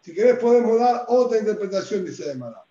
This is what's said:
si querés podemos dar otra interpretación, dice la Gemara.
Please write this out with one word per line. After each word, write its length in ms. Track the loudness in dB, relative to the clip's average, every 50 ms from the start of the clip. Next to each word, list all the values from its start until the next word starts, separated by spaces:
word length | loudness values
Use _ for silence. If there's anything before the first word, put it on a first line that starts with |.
si 120 | _ -12 -4
querés 240 | 2 4 4 4 4
podemos 400 | 2 4 4 4 4 4 2 2
dar 260 | 4 2 0 0 -2
otra 300 | 0 2 2 2 2 0 0
interpretación, 640 | 0 0 -2 -2 -4 -4 -4 -4 -4 -4 -4 -4 -4
dice 200 | -6 -10 -10 -10
la 80 | -10 -10
Gemara. 280 | -10 -12 -14 -16 -18 -20 _